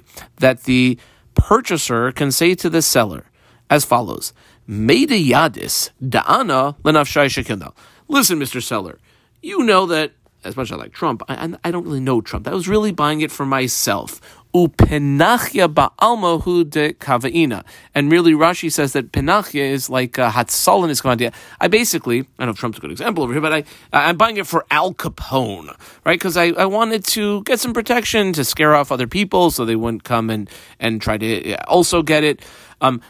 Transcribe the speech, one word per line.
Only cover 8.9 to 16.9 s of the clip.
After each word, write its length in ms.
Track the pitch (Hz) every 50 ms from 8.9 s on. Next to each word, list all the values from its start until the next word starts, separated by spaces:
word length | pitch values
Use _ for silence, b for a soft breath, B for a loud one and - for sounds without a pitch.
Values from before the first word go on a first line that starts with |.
| - - _ _ _ _ _ _ _ _
you 220 | - 330 403 370 254
know 240 | 226 196 185 190 170
that, 240 | 170 156 156 143 - _ _ _ _ _ -
as 120 | 92 101
much 160 | 127 127 -
as 20 | -
I 20 |
like 160 | 73 57 50
Trump, 320 | - - 180 156 123 107 - -
I, 80 | 135
I, 180 | - - 165 175 - - 170
I 20 |
don't 140 | 170 175 175
really 140 | 170 147 135
know 220 | 131 135 127 113
Trump. 260 | 104 - - 92 - 131
I 60 | 175
was 140 | 190 170 180
really 240 | 208 214 214 214
buying 300 | 185 - 147 147 156 151
it 100 | 156 147
for 140 | - - 143
myself. 760 | 135 135 135 131 123 - - - - 101 87 55 - - - B B B B B B -
Upenachia 1200 | 180 175 147 - - - - 151 147 143 143 139 143 165 202 240 240 - - - 202 180 165 151
ba'alma 680 | 160 135 - - - 202 226 240 220 190 175 170 156 -
hu 220 | 180 175 175 170
de 260 | 147 147 156 147 156